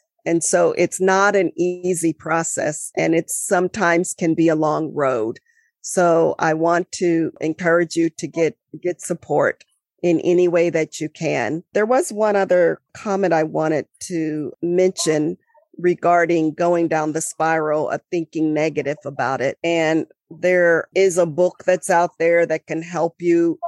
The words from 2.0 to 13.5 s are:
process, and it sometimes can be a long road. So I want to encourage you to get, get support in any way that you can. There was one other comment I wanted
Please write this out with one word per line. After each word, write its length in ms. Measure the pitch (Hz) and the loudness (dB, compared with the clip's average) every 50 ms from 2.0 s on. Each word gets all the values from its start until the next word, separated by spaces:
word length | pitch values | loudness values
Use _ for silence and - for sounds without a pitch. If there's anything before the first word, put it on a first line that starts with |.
| 165 165 | 0 -2
process, 800 | 156 - - 160 160 165 165 - - - - 147 151 - - - - - | -2 -2 -4 -2 -2 -2 -2 -2 -4 -4 -4 -4 -4 -6 -10 -8 -4 -2
and 180 | 160 165 165 | 0 2 2
it 140 | 170 165 - | 0 0 -2
sometimes 840 | - - - - 202 180 180 180 - 220 190 170 170 170 185 - - | -4 -6 -4 0 0 0 0 0 -2 0 0 2 2 2 0 -2 -4
can 200 | - 185 165 160 | -4 -2 0 2
be 160 | 165 160 165 | 2 2 2
a 60 | 156 | 2
long 380 | 156 156 151 151 151 160 143 - | 2 2 0 0 -2 -4 -4 -4
road. 460 | 147 143 135 127 113 107 113 - - _ _ _ _ _ _ _ _ | -2 0 0 0 0 -2 -4 -6 -8 _ _ _ _ _ _ _ _
So 540 | - - - 190 175 170 165 165 165 160 160 - | -12 -6 0 2 2 4 4 4 4 2 0 0
I 160 | - 160 156 | 0 0 0
want 380 | 156 165 170 170 175 185 - - | 2 2 2 2 0 -2 -4 -6
to 380 | - 185 175 165 165 160 139 - - | -2 0 0 2 0 0 -2 -4 -4
encourage 560 | - 160 156 - 180 170 165 175 175 160 - | -4 -4 -4 -2 0 2 2 2 2 0 -2
you 140 | 165 165 165 | -2 -2 -2
to 180 | - - - 143 | -2 -6 -12 -8
get, 300 | - 165 165 151 - _ _ _ - 151 | -2 -2 -2 -2 -2 _ _ _ -14 -8
get 200 | - 175 165 - | -6 -6 -6 -6
support 640 | - - 175 - - - 147 147 139 110 - - - _ _ _ _ _ _ _ - | -6 -8 -8 -8 -6 -2 0 0 0 0 -2 -4 -12 _ _ _ _ _ _ _ 0
in 160 | 175 170 156 | 0 0 2
any 280 | - 175 175 180 180 175 | 2 2 2 2 2 2
way 220 | 170 175 170 170 | 2 2 0 2
that 300 | 160 165 160 151 - - | 0 -2 -4 -4 -6 -8
you 100 | 156 156 | -10 -10
can. 540 | - - 165 147 147 139 117 107 143 170 - _ - | -8 -6 -4 -4 -2 -2 -2 -2 -4 -6 -8 _ -2
There 120 | 196 214 | -2 0
was 260 | 220 254 262 349 - | 2 2 0 0 -2
one 240 | 220 208 214 214 202 | -4 -2 0 0 2
other 460 | 202 196 190 180 180 170 165 160 - _ _ - | 0 2 2 2 4 4 2 0 -2 _ _ -20
comment 400 | - - 220 196 190 196 175 165 | -12 -6 -4 -2 0 0 0 2
I 100 | 160 156 | 0 0
wanted 440 | 156 | 0